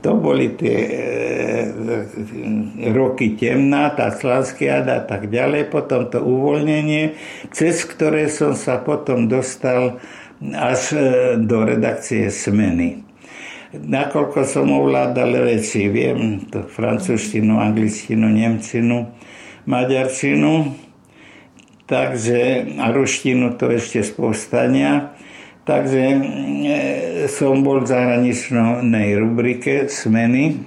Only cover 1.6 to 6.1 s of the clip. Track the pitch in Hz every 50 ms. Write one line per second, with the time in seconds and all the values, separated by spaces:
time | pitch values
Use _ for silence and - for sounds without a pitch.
1.6 | 113 110 110 110 113 113 117 110 104 - - 110 107 - 117 127 123 107 110 107
2.6 | 107 107 - - 120 117 110 131 135 123 127 - 131 110 107 - 123 117 127 135
3.6 | 139 139 143 143 147 147 147 - 113 113 107 - - 131 123 135 135 - - -
4.6 | 151 135 139 139 131 131 123 120 - - 104 98 107 104 107 120 135 143 147 147
5.6 | 147 - - 151 151 - 139 120 120 117